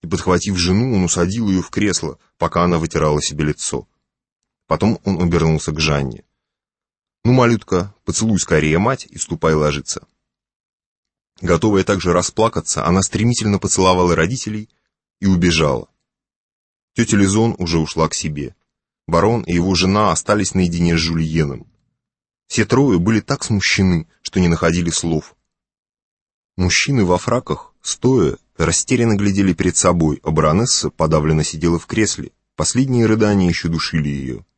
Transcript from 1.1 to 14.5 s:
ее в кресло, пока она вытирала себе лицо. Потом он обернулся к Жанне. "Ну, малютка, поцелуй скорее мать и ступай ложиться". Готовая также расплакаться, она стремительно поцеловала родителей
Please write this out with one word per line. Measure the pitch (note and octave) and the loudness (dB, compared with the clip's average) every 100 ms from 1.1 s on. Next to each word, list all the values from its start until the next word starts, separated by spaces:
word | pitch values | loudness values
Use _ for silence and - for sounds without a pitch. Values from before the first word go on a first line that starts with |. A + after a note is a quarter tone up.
| F2+ F2 G#2+ G#2+ | 0 -2 -2 0
ее | F#2 | 0
в | F2 | -2
кресло, | - G#2 E2+ D#2+ C#2 _ _ | -2 -2 -2 -6 -10 _ _
пока | E2+ E2+ | -4 0
она | F2 E2+ | 2 0
вытирала | D#2+ D#2 D2+ D2+ | 0 0 0 0
себе | - D2 | -2 -4
лицо. | D2+ D2 - C2+ - _ _ _ _ _ _ _ _ | -4 -4 -6 -8 -10 _ _ _ _ _ _ _ _
Потом | D#2+ G2+ G#2 | 0 0 -2
он | - F2+ | -4 -2
обернулся | F2 E2+ D#2+ D#2 - | 0 2 2 0 -2
к | D#2 | -4
Жанне. | D#2 C#2+ C2+ A1 - _ _ _ _ _ _ _ _ _ | -2 -2 -4 -8 -20 _ _ _ _ _ _ _ _ _
"Ну, | A#2 | 2
малютка, | B2+ A#2+ A#2 - F#2 G2 - - | 4 4 2 0 -2 -2 -8 -8
поцелуй | F2 A2 G2 | -4 0 0
скорее | - D#2+ D#2 D#2 | 2 2 2 2
мать | G#2+ C3 - | 0 -2 -8
и | D#2 | -12
ступай | - E2 D#2 | -8 -2 0
ложиться". | D#2 D2+ D2 C#2 - _ _ _ _ _ _ _ _ _ _ _ _ _ _ | 2 0 -2 -8 -12 _ _ _ _ _ _ _ _ _ _ _ _ _ _
Готовая | E2+ E2+ G#2+ G2 | 0 2 4 2
также | F#2 G2+ F2 | 2 0 2
расплакаться, | F2 E2+ - A2+ F2+ - - - | 0 0 0 0 0 -6 -4 2
она | F#2 | 2
стремительно | F#2+ - A2+ A#2+ A2 G2+ | 0 0 0 0 0 0
поцеловала | G2 - F#2 F#2 F2+ | -2 2 2 4 2
родителей | E2 E2 B2+ - | 2 0 -2 -8